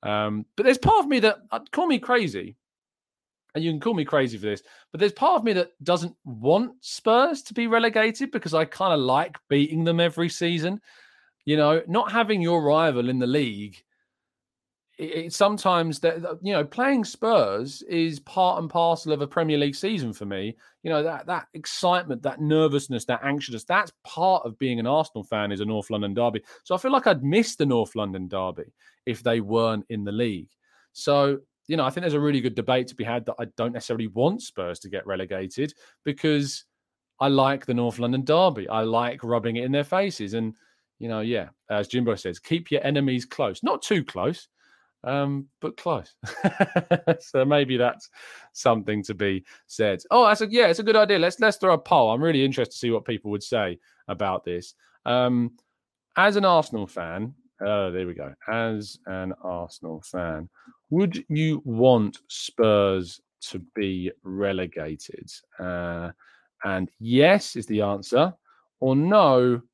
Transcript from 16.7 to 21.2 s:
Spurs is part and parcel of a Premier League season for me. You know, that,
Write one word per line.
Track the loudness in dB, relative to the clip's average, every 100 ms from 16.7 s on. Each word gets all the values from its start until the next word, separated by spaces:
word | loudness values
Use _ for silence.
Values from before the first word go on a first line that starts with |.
| -2 0 0 -2
Spurs | -4 2 4 4 0 -6 -12
is | -6 -2 -2 -4
part | -8 0 2 2
and | -4
parcel | 0 0 0 -2
of | -2
a | -2
Premier | 0 0 2
League | 0 -2
season | -4 -4 -4
for | -6 -8
me. | -6 -6 -10 _ _
You | -4
know, | -2
that, | -2 -4